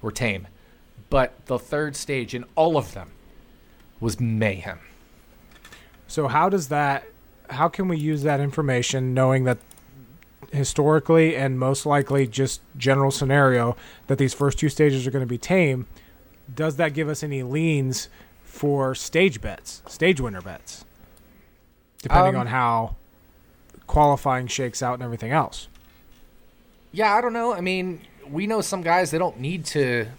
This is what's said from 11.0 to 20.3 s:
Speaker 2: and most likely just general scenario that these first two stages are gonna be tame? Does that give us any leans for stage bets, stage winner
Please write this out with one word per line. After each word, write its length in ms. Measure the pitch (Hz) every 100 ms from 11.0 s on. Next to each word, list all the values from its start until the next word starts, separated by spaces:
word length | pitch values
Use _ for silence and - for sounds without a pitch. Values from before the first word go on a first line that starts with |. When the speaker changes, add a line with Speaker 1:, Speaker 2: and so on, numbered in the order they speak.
| 151 165 160 139
Speaker 2:
and 240 | 135 127
most 260 | 131 135 151
likely 420 | 143 139 139 131
just 340 | 110 131 - - 139
general 340 | 123 135 135
scenario 640 | 131 135 143 135 123 117 120 - - -
that 100 | 135
these 160 | 135
first 240 | - 143 -
two 100 | 151
stages 360 | - 151 135 127
are 60 |
gonna 140 | 135 127
be 120 | 120
tame? 500 | - 185 160 127 123 - - - - _ -
Does 240 | 120 156 143
that 160 | 165
give 160 | 143 151
us 140 | 151
any 200 | 151 139
leans 640 | 123 147 165 147 131 127 - - - -
for 520 | - - 147 143 131 131
stage 460 | - 160 190 110
bets, 400 | 113 92 - - -
stage 340 | - 165 160
winner 200 | 123